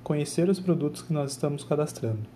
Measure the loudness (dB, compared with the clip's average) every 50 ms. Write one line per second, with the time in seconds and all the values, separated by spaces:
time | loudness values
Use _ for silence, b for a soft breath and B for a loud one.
0 | -2 0 0 0 0 0 0 2 4 4 2 2 4 2 2 2 2 -2 -2 -4
1 | -4 -2 0 0 0 -2 -2 -2 -2 -2 -2 -2 -2 0 2 2 2 0 -2 -4
2 | -2 -2 -2 -2 -4 -8 -12